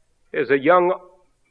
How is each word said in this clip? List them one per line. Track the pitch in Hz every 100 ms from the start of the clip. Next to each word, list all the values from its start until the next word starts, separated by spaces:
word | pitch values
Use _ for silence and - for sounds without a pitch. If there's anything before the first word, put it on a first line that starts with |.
| _ _ _
As | 156 127
a | 139
young | 143 180 180 185 - _ _ _ _